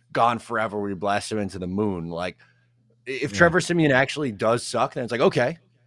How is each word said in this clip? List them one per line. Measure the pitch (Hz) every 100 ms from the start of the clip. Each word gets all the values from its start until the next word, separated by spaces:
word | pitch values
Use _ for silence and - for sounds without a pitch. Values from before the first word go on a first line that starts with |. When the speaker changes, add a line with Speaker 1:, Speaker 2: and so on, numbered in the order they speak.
| _
Speaker 1:
gone | - 120 117
forever. | - 117 110 104
We | 101
blast | 95 101 101 -
him | 110
into | 98 95
the | 90
moon. | 95 107 92 82
Like, | 85 90 - _ _ _ _ _ _ -
i-, |
if | 131 139
Speaker 2:
Yeah. | 202
Speaker 1:
Trevor | 170 170
Siemian | 165 175 151
actually | 131 135 - 143
does | 98 110 117
suck, | - 117 135
then | -
it's | 117
like, | 120
okay, | 156 147 123 170 _ _